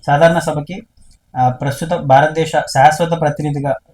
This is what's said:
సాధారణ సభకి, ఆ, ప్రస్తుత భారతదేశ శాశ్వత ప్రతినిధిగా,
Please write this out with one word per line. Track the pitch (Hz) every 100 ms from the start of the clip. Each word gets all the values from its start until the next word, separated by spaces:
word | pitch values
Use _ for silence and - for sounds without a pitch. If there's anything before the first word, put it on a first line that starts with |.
| -
సాధారణ | 147 165 165
సభకి, | 160 147 147 190 - _ _ _ _ 131
ఆ, | 127
ప్రస్తుత | 123 139 123 165
భారతదేశ | 175 143 135 156 160 156 156
శాశ్వత | - 135 143 156 165 165
ప్రతినిధిగా, | 151 147 151 143 139 131 -